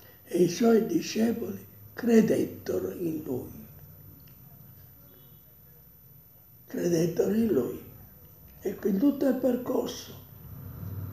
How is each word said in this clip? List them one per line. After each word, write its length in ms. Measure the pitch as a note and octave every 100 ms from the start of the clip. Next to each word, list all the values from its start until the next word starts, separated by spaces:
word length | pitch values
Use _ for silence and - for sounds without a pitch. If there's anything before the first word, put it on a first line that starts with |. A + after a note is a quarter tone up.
| - -
e 180 | - E3+
i 60 | E3+
suoi 380 | - A#3 A3 -
discepoli 800 | - - A3 A3+ - F#3 - - - -
credettero 960 | - A#3+ A3+ F#3 C3 - - - F#3 F#3+
in 300 | F#3+ E3+ D#3
lui. 280 | C#3+ B2 - - - - - - - - - - - - - - - - - - - - - - - - - - - - - - - - -
Credettero 680 | - F3 E3 E3+ - G3
in 140 | A3 A3+
lui. 360 | C#3+ A2+ - - - - - - - - -
Ecco, 280 | F#3 G3 G#3+
in 100 | F#3+
tutto 300 | C#4+ - C#4
il 60 |
percorso, 840 | - C4 A#3+ - B3+ - - - - - - - - - - - - -